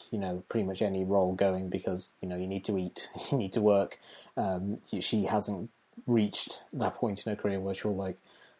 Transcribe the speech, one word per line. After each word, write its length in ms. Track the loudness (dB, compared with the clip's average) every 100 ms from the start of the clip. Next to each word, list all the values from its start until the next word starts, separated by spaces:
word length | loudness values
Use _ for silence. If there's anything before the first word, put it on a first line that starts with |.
| -6
you 60 | -4
know, 240 | -4 -4 -4
pretty 180 | -2 -2
much 160 | 0
any 220 | 0 0
role 280 | 2 4 4
going 340 | 4 2 2 -2
because, 420 | -2 -2 -4 -6 _
you 80 | -6
know, 80 | -4
you 100 | -4
need 180 | -4
to 120 | -2 -2
eat, 320 | -2 -6 -12 -10
<laughs> 100 | -2
you 80 | 0
need 140 | 0
to 80 | 4
work, 380 | 6 6 4 -4 -20 -20 -8 -2
um, 420 | -2 0 -2 -4 -4
y-, 80 | -4
she 240 | 0 0 2
hasn't 440 | 0 0 -4 -6 _ _ -8 2
reached 560 | 4 4 0 -6 -10 -8
that 220 | -4 -2 0
point 280 | -2 -2 -4
in 40 |
her 60 | -2
career 200 | 0 0
where 140 | -2
she'll, 200 | -2 -2
like, 240 | -2 -4 -6 _ -20 -20 _